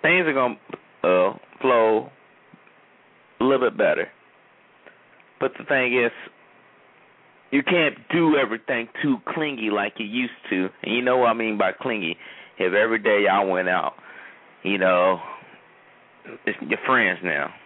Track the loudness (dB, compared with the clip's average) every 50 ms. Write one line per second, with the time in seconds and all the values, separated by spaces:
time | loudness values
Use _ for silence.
0 | 2 2 2 2 2 0 0 0 0 0 -2 -6 _ _ -18 -18 _ _ _ _
1 | 0 2 4 4 4 2 0 -6 -18 _ -14 -4 0 2 4 4 4 4 2 0
2 | -2 -6 _ _ _ _ _ _ _ _ -20 _ _ _ _ _ _ _ _ _
3 | _ _ _ _ _ _ _ _ 2 2 4 4 2 0 0 2 2 2 2 0
4 | -4 -8 -10 _ _ _ _ _ _ _ _ _ _ _ _ _ _ -20 -20 _
5 | _ _ _ _ _ _ _ _ -6 -6 -6 -8 -4 -2 0 0 0 2 2 2
6 | 2 0 -2 -6 -20 -20 _ _ _ _ _ -20 _ _ _ _ _ _ _ _
7 | _ _ _ _ _ _ _ _ _ _ -2 -2 0 2 2 2 2 0 -2 -6
8 | -12 _ 0 2 2 4 4 2 2 0 -4 -8 -6 -6 -4 -4 -6 -8 _ -4
9 | 0 0 0 -2 -4 -8 -6 -6 -6 -6 -6 -6 -4 -2 0 0 -2 -2 -4 -8
10 | -10 -6 -4 -4 -4 -4 -6 -12 -8 -4 -2 -2 -2 -4 -6 -10 -8 -4 -4 -2
11 | 0 0 2 2 2 2 2 0 -2 -4 0 0 0 -2 -2 -4 -6 -6 -6 -4
12 | -6 -6 -8 -8 -14 -20 -20 -20 -20 -20 _ -2 -2 0 2 2 2 2 0 0
13 | 2 2 2 4 4 2 2 2 2 0 0 0 0 0 0 0 -2 -4 -8 -10
14 | -20 -20 -20 -20 -20 -20 -20 -20 -20 -20 -20 _ -4 -4 -2 2 2 4 4 4
15 | 4 4 2 0 -4 -14 -16 -18 -20 -20 -20 -20 -20 _ _ _ _ -20 _ _
16 | _ _ _ _ _ -18 -18 -8 -8 -8 -8 -8 -6 -6 -6 -6 -2 0 2 2
17 | 2 2 0 -2 -4 -4 -4 -4 -4 -6 -10 -16 -20